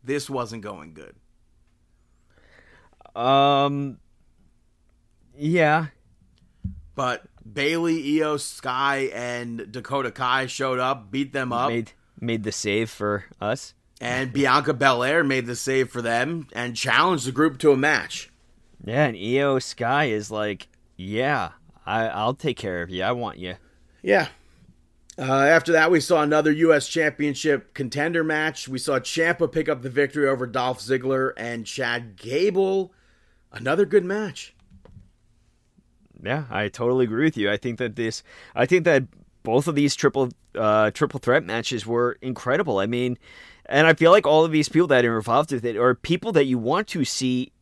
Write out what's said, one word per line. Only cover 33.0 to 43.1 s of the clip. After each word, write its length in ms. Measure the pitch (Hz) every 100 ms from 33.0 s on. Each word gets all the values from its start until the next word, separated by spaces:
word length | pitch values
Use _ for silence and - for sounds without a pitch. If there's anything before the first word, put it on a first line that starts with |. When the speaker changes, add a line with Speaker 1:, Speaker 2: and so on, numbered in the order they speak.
| _ _ _ _ _
Speaker 1:
Another 320 | - 120 160 202
good 180 | 202
match. 500 | 180 202 214 139 - _ _ - - - - _ _ _ _ _ _ _ _ _ _ -
Speaker 2:
Yeah, 240 | 92 135 139
I 180 | - 104
totally 380 | - 120 127 123
agree 180 | 110 156
with 120 | 135
you. 120 | 101
I 60 | 104
think 200 | 127 117
that 160 | 123 107
this, 260 | 113 107 - - - -
I 100 | 131
think 200 | 180 165
that 180 | 143 131 _ _ _
both 240 | - 120 147
of 80 | 147
these 200 | 147 -
triple, 340 | 143 135 127 - _ -
uh, 340 | 110 107 107
triple 280 | - 151 135
threat 260 | - 131 -
matches 400 | 113 113 120 101
were 320 | 117 120 -
incredible. 580 | 127 123 - 139 185 101
I 80 | 101
mean, 300 | 120 123